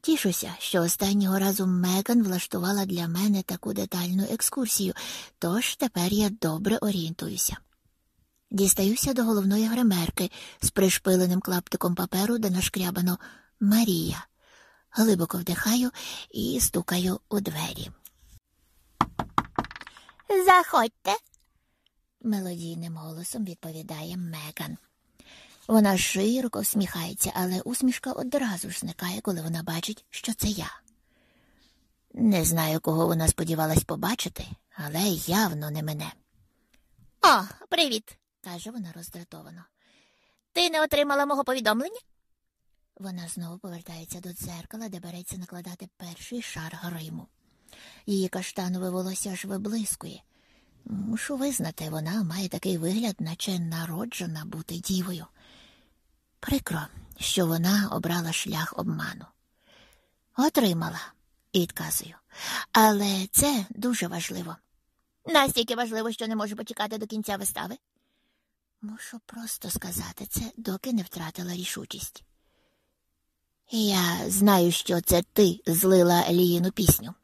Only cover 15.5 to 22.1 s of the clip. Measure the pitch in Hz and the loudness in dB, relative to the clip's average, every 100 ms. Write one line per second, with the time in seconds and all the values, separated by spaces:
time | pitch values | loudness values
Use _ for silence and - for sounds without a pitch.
15.5 | 175 - 240 247 - - - - - 220 | -2 2 2 2 -4 -12 -12 -10 -4 -2
16.5 | 262 - - 170 180 185 185 _ 208 202 | 0 0 0 0 0 0 -2 _ -2 -2
17.5 | 156 160 - - - - _ _ - _ | -6 -8 -8 -12 -14 -20 _ _ -20 _
18.5 | _ _ _ _ _ - - - - - | _ _ _ _ _ -6 -6 -4 -4 -2
19.5 | - - - - - - _ - 392 370 | -6 -8 -10 -18 -20 -20 _ 0 4 8
20.5 | 370 339 320 226 _ - 453 _ _ _ | 8 8 4 2 _ -2 -2 _ _ _
21.5 | _ _ _ _ _ _ | _ _ _ _ _ _